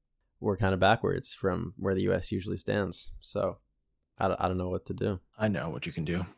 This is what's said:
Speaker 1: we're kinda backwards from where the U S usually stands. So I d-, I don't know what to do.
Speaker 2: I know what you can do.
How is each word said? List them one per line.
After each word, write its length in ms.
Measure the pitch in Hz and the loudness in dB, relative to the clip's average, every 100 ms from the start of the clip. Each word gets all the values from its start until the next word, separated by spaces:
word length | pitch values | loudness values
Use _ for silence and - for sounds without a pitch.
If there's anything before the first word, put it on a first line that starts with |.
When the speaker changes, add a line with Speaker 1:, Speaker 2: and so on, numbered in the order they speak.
| _ _ _ _ | _ _ _ _
Speaker 1:
we're 180 | 107 95 | -2 2
kinda 200 | 98 95 | 4 6
backwards 560 | 95 117 95 92 - | 6 6 4 -2 -4
from 400 | - 95 90 87 - | -2 0 0 -2 -4
where 180 | 98 95 | -2 0
the 80 | |
U 100 | 98 | 2
S 180 | 95 92 | 0 0
usually 260 | 98 98 98 | -4 -4 -6
stands. 540 | - 104 92 - - - | -2 0 -2 -4 -12 -14
So 380 | - 101 95 - _ _ _ _ _ - | -8 -2 -2 -4 _ _ _ _ _ -2
I 120 | 95 | 0
d-, 60 | 87 | 2
I 80 | 95 | 0
don't 100 | 92 | 0
know 120 | 90 | -2
what 160 | 90 - | -4 -4
to 60 | |
do. 260 | 92 101 95 - - | -4 -2 -2 -8 -2
Speaker 2:
I 100 | 107 | 0
know 220 | 90 - | 0 -2
what 160 | - - | -6 -6
you 60 | |
can 140 | - 78 | -4 -2
do. 200 | 175 87 | -2 -4